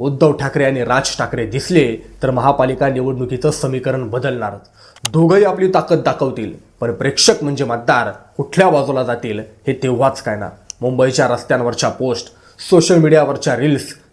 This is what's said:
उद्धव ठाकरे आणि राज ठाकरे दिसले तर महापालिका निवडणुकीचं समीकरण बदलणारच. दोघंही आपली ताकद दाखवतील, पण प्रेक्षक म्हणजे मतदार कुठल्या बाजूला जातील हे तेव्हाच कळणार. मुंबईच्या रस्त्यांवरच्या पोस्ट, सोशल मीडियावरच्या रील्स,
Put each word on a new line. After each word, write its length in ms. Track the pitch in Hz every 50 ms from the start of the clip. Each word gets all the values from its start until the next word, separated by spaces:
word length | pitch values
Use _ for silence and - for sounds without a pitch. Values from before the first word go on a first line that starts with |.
उद्धव 320 | 120 143 139 127 165 151 143
ठाकरे 320 | 147 139 131 - 151 139
आणि 200 | 135 135 131 120
राज 320 | 113 123 135 135 - - -
ठाकरे 280 | 120 - - 123 113
दिसले 720 | 107 113 139 - - 180 160 135 117 110 - - - - - -
तर 80 | 131
महापालिका 580 | 127 123 117 139 135 - 131 131 131 127 143 135
निवडणुकीचं 640 | 127 127 127 135 131 123 123 123 131 123 - 151
समीकरण 600 | - - - 131 131 127 127 135 127 131 123 104
बदलणारच. 580 | 113 127 120 139 123 120 107 104 98 98 - _ _ _ - - - - - 113 110
दोघंही 320 | 160 165 165 185 202 208
आपली 240 | 160 131 165 185 185
ताकद 340 | 185 165 - - 175 143 -
दाखवतील, 480 | 135 127 - 139 127 104 - 107 98 - - - _ _ -
पण 120 | 120 117 117
प्रेक्षक 500 | - 135 135 127 - - - 156 156 160
म्हणजे 220 | 143 139 127 139
मतदार 440 | 120 117 117 120 127 143 123 113 107 95 - - _ _
कुठल्या 340 | - 139 - - 175 190 180
बाजूला 320 | 160 143 139 - 135 131 127
जातील 380 | 120 120 117 - 113 104 104
हे 400 | 107 - - _ - 139 123 - -
तेव्हाच 400 | 131 123 117 135 131 - - -
कळणार. 260 | 117 107 104 101 - - - _ - - -
मुंबईच्या 480 | 120 127 127 127 131 131 123 139 135 123
रस्त्यांवरच्या 600 | 120 120 - - 139 123 120 120 107 - - 113
पोस्ट, 380 | - - 127 131 120 - - - - _ _ _ _ - - -
सोशल 260 | 185 170 165 - 185
मीडियावरच्या 600 | 170 156 151 156 156 147 135 135 120 - 147 127
रील्स, 260 | 113 131 151 143 123 - - - - _ _